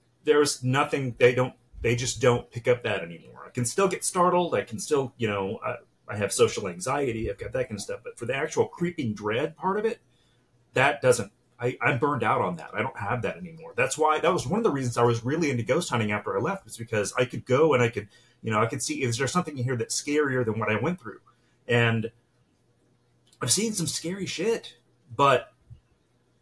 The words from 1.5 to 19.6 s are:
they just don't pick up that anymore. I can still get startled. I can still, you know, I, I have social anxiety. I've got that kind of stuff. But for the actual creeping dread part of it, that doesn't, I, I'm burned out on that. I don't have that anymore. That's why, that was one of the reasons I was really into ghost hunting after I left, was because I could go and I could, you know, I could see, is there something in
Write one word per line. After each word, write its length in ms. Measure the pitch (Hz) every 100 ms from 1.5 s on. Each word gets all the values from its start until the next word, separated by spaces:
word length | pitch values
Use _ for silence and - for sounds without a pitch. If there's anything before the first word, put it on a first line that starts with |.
| - _ -
they 140 | 113 117
just 240 | 123 110
don't 300 | 127 120 -
pick 180 | - 127
up 160 | 120
that 200 | 113 98
anymore. 400 | 85 82 - 69 71
I 60 |
can 140 | - 120
still 220 | - 196
get 160 | 180
startled. 520 | - 185 175 175 170 120
I 80 |
can 160 | 98 104
still, 340 | - 143 131 -
you 100 | 110
know, 320 | 101 98 110
I, 120 | 120 117 - _ -
I 80 | 107
have 160 | 101
social 340 | - 113 - 98
anxiety. 640 | 87 123 143 139 113 110
I've 80 | 98
got 160 | 107
that 160 | 127 123
kind 80 | 101
of 40 |
stuff. 180 | - 101
But 140 | - -
for 80 | 117
the 100 | 135
actual 300 | 156 - -
creeping 480 | - 175 175 120
dread 420 | 104 104 110 156 -
part 220 | 185 202
of 80 | 220
it, 160 | - _ _ _ _ _ _ _
that 280 | - 135 151
doesn't, 300 | 127 123 98 _ _ _
I, 180 | 123 127
I'm 180 | 123 135
burned 240 | 143 143
out 180 | 110 131
on 160 | 95 85
that. 140 | 73
I 80 | 101
don't 160 | 117 -
have 240 | 98 120
that 160 | 101 85
anymore. 360 | 90 - - -
That's 200 | 131 -
why, 220 | 151 156
that 140 | 156
was 140 | 180 123
one 120 | 202
of 40 |
the 80 | 226
reasons 260 | 139 127 123
I 60 |
was 200 | 120 117
really 280 | 113 156 156
into 120 | 123
ghost 260 | 117 131 175
hunting 220 | 123 107
after 240 | 104 101 98
I 60 |
left, 240 | 135 196 -
was 100 | -
because 380 | 117 107 98
I 120 | - 127
could 200 | 120 -
go 280 | 127 160
and 80 | 127
I 60 | 120
could, 220 | 107 95 _ _ _
you 100 | 113
know, 80 | 107
I 60 | 113
could 180 | 135
see, 180 | - 151
is 160 | 123 117
there 100 | 131
something 300 | 180 175
in 60 | 143